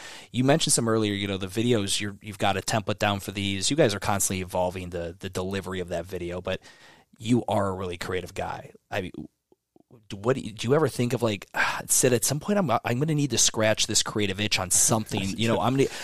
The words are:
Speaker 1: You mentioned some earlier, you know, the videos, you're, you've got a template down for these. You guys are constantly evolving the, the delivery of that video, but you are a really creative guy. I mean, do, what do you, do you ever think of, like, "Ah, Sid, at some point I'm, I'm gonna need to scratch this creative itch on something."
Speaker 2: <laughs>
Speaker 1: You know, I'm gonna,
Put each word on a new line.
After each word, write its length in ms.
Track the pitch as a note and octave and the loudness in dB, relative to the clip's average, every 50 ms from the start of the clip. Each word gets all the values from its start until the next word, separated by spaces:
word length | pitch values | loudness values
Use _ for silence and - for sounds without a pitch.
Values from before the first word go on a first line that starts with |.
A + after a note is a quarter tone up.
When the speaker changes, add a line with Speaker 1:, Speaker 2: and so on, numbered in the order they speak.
| - - - - - - - | -16 -16 -16 -18 -16 -4 -2
Speaker 1:
You 120 | A#2 B2+ | 2 4
mentioned 300 | C3+ D3 D#3+ - D#3 - | 4 4 4 2 2 2
some 160 | - A#2+ A2+ | 2 2 2
earlier, 240 | A2 A2+ A2 G#2 G2+ | 2 2 2 0 0
you 120 | G2 G2+ | 0 -2
know, 120 | G2 G2 F#2+ | -2 -2 -4
the 80 | F#2+ | -4
videos, 560 | F#2 F#2+ A#2 A2+ A#2+ B2 A2 G2+ G2 - - G#2 | -4 -2 0 2 4 4 2 2 0 -2 -2 -4
you're, 160 | G#2 G2+ - | -6 -8 -10
you've 160 | - G#2+ G2+ | -12 -14 -4
got 220 | - A2+ G2+ F#2 F#2+ | 0 2 2 2 0
a 20 | |
template 380 | F#2+ - - A2+ G#2+ - G#2+ - | 0 0 -2 0 0 -2 -2 0
down 200 | - G#2 G2+ G2 | 2 2 2 0
for 120 | - - G2 | -4 -6 -4
these. 380 | G#2 G2 G2 G2 F#2+ F#2 - | -2 -2 0 0 0 0 2
You 60 | C#3+ D3+ | 4 4
guys 160 | D#3 A#2 G2+ | 4 4 4
are 40 | G2 | 0
constantly 440 | - - G#2 G2 - - G2 F#2+ F2+ | 0 0 0 2 0 0 -2 -2 -4
evolving 480 | F2 G2 F#2 F2+ F2+ F2+ F#2+ F#2 F2 | -2 -2 -2 0 -2 -2 -6 -8 -6
the, 260 | E2+ F2 E2+ E2+ E2+ F#2+ | -6 -6 -6 -8 -8 -10
the 120 | - F#2+ | -12 -8
delivery 500 | F2+ G2 F#2 F#2+ G2 G2 F2+ F#2 F#2+ F#2 | -6 -6 -4 -4 -4 -6 -6 -6 -6 -6
of 80 | F2+ E2+ | -6 -4
that 160 | F2+ E2 E2+ | -6 -6 -6
video, 380 | F#2 G2 F2+ F2 E2+ F2 F2+ F2+ | -6 -8 -8 -6 -6 -8 -6 -4
but 180 | F#2+ F#2 - - - - - - - - - _ _ _ - | -4 -6 -6 -8 -12 -20 -20 -20 -20 -20 -20 _ _ _ -8
you 240 | A2+ A2 B2 A#2 - - | 0 2 2 2 2 2
are 200 | G#2 A2 G2 G2 | 0 0 0 0
a 40 | F#2+ | -2
really 240 | F2+ G2 F#2 F2 | -4 -4 -6 -6
creative 380 | F2 - - F#2 F#2 F2+ F2+ - | -6 -6 -4 -4 -4 -4 -6 -6
guy. 360 | - F2+ F#2 - - - - - - _ _ | -6 -6 -6 -6 -8 -12 -16 -20 -20 _ _
I 100 | - G3+ | -6 -4
mean, 120 | F#3 F3 - - - - _ _ _ _ _ _ _ _ _ _ _ _ - A#2+ G#2+ - | -4 -6 -8 -12 -14 -14 _ _ _ _ _ _ _ _ _ _ _ _ -20 -20 _ -16
do, 60 | A2+ G2+ | -12 -4
what 180 | G2 A#2+ C3 | 0 0 0
do 60 | C3+ - | 0 -2
you, 100 | A2 G#2 | -8 -10
do 160 | A2 - A#2 | -6 -2 0
you 60 | C#3 | 2
ever 120 | D#3+ D#3 | 2 2
think 280 | C3+ - - B2 A#2+ A#2+ | 0 0 -2 -2 0 0
of, 80 | A2+ A#2+ | 0 0
like, 240 | A2+ G#2 G2 - - - | 0 0 -2 -6 -6 -4
"Ah, 260 | - - - - - - - | -2 -2 -2 -2 -4 -2 0
Sid, 240 | - - - C3 B2 | 2 4 4 4 4
at 140 | A2+ - | 4 2
some 140 | - C3 D3+ | 0 -2 -2
point 180 | - - G#3 G3+ | -2 0 0 2
I'm, 120 | F#3+ C3 | 2 2
I'm 280 | A2 B2 - G#2 A#2+ B2 | 0 0 0 0 0 0
gonna 160 | D3 D#3+ D#3 | 0 0 2
need 160 | D3 C#3+ C#3 | 2 2 2
to 80 | A#2 G#2+ | 2 2
scratch 480 | - - - A2+ G#2+ A2 G#2+ - - | 2 2 4 4 4 4 4 4 2
this 160 | - G#2+ - - | 0 2 0 0
creative 360 | - - G#2+ G#2 G2 F#2+ G2 | 0 0 0 0 0 0 0
itch 200 | G#2+ G#2+ - - | 0 0 0 0
on 120 | F#2+ F2+ | 0 2
something." 520 | - - - - B2 A2 G#2+ - - G#2 F#2+ | 4 4 4 4 4 2 2 0 -2 -2 -2
Speaker 2:
<laughs> 160 | G2 F#2+ - | -2 0 0
Speaker 1:
You 100 | A2 A#2 | 0 2
know, 100 | A2+ F#2+ | 2 2
I'm 180 | E2+ A#2 C3 C3+ | 2 2 4 4
gonna, 100 | C3 - - - | 2 2 0 -6